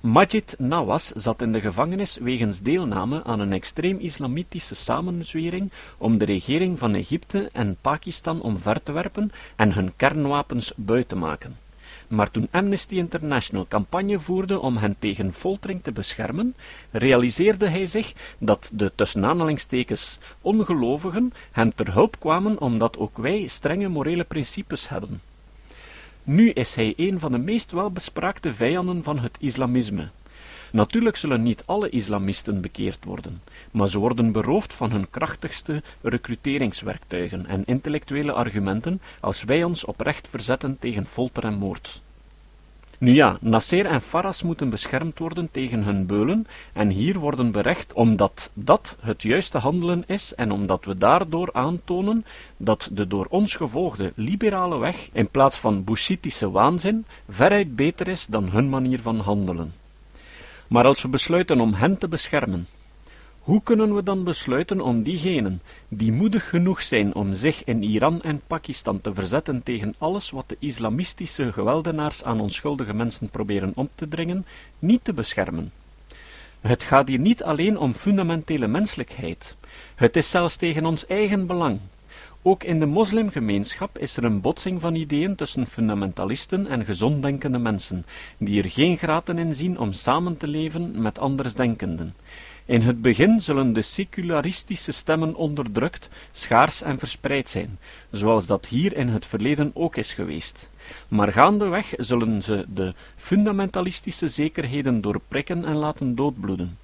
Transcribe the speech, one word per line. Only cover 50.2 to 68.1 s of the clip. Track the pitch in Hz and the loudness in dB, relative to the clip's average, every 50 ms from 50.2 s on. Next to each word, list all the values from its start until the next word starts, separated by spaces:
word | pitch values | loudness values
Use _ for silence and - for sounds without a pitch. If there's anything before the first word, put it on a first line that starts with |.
| - - - | -4 -6 -4
en | - 120 110 | -4 -2 -2
omdat | - 101 101 92 92 - - | 0 -2 0 0 0 0 0
we | - 98 92 | -4 -2 2
daardoor | 95 107 143 180 190 165 156 170 180 180 - | 4 6 6 6 4 0 -2 -4 -4 -2 0
aantonen | - 127 151 175 175 - - 185 180 190 202 220 233 220 - - - - - - | 0 0 0 -2 -4 -4 -4 -2 -2 0 0 0 0 -2 -4 -16 -20 -20 -20 -14
dat | - 101 101 107 - - - 98 | -6 2 2 2 2 0 -8 -4
de | 98 104 | -4 -2
door | 92 101 98 95 - | 0 0 -2 -2 0
ons | - 185 214 196 - | 2 2 2 2 0
gevolgde | - 170 131 110 143 185 175 113 101 98 92 - | -4 -4 -4 -2 -2 -2 -2 -2 -2 -4 -4 -4
liberale | - 107 127 190 196 226 214 202 185 185 180 165 135 | -4 -2 -2 -2 0 0 0 2 2 0 0 0 0
weg | 113 151 180 - - - - | -2 -2 -2 -4 -10 -8 0
in | - 110 101 | 0 0 0
plaats | - 139 135 139 - | 4 6 6 6 4
van | - - 113 107 98 92 | 2 0 2 2 2 0
Bushitische | 101 113 107 - - 185 - - 107 - - - 98 | -2 -2 -2 0 -2 -2 -2 -2 -6 -4 -2 -2 2
waanzin | 95 95 110 139 175 175 160 190 220 220 220 - - - - - | 4 6 6 6 4 2 0 0 0 0 -2 -8 -16 -20 -18 -14
veruit | 101 92 131 180 202 208 196 156 123 | 2 4 6 6 6 6 2 0 0
beter | 107 135 156 165 - 135 - | 2 2 2 2 0 -4 -4
is | 185 - - | -4 -6 -6
dan | - 110 110 101 92 | -2 -2 0 0 2
hun | 92 107 135 139 | 2 2 2 4
manier | 135 131 131 127 131 123 | 2 0 0 0 0 0
van | 113 117 113 113 | 0 -2 -2 -2
handelen. | 101 98 104 101 98 92 87 82 85 76 85 - - - _ - - - - - - - - - - - - - - - | 0 0 0 0 0 -2 -2 -4 -6 -8 -10 -16 -20 -20 _ -20 -20 -20 -20 -20 -20 -20 -20 -20 -20 -20 -20 -20 -6 2
Maar | - 120 120 | 4 8 8
als | 135 139 - - | 8 6 6 2
we | 135 | -2
besluiten | 127 131 - - 170 180 185 - 160 127 | 0 0 0 2 2 2 4 4 4 4
om | 113 113 107 | 4 4 2
hen | 95 113 160 196 185 | 4 4 2 2 2
te | - 175 | -2 -4
beschermen, | 165 160 - - - 147 131 113 92 87 87 - - - - - - - - - - - - - - - | -2 -4 -4 0 0 0 0 0 -2 -4 -6 -8 -14 -20 -20 -20 -20 -20 -20 -20 -20 -20 -20 -20 -20 -14
hoe | - - 170 214 - | 0 2 2 2 4
kunnen | - 240 214 220 214 208 | 4 4 4 4 4 2
we | 202 190 | 0 0
dan | 196 196 190 180 | 0 0 0 0
besluiten | 175 165 - - - 123 135 175 - 196 190 | -2 -2 -2 -2 0 0 0 2 0 -2 0
om | - 127 120 117 110 | 2 2 2 2 2
diegenen | 131 180 175 147 185 180 147 110 95 95 87 - - - - - - | 0 -2 -2 0 0 0 2 0 0 -2 -4 -8 -14 -20 -20 -14 -12
die | - 101 110 113 110 | -4 0 2 2 4
moedig | 127 196 220 202 220 - - | 4 2 4 2 2 -2 2
genoeg | - 170 175 185 185 - - | 2 2 4 4 2 0 -2
zijn | - - 117 104 101 - | 0 2 2 2 2 0
om | 92 104 98 98 | 0 -2 -2 -2
zich | 92 113 156 147 - - | 0 0 0 0 0 -2
in | - 117 113 101 | -2 -2 0 0
Iran | 107 107 107 113 151 | 2 2 4 4 2